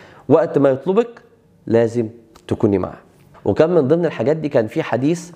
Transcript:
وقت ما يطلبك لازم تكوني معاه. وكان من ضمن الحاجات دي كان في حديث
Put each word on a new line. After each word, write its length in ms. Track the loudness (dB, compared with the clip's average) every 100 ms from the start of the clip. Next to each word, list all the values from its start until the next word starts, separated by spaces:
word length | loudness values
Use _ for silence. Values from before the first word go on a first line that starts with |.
| -20 -8 2
وقت 280 | 2 4 2
ما 120 | 2
يطلبك 520 | 0 -2 -2 -2 -6 _ _ _ _ -2
لازم 420 | 0 2 -2 -6 -8 _ _ -8
تكوني 300 | -2 0 0
معاه. 200 | -4 -12 -20 _ _ -8 -2
وكان 240 | 2 2
من 180 | 2 2
ضمن 180 | 0 -2
الحاجات 320 | -2 -2 -2
دي 120 | -2
كان 180 | -2 -2
في 160 | -4
حديث 480 | -4 -2 -2 -4 -8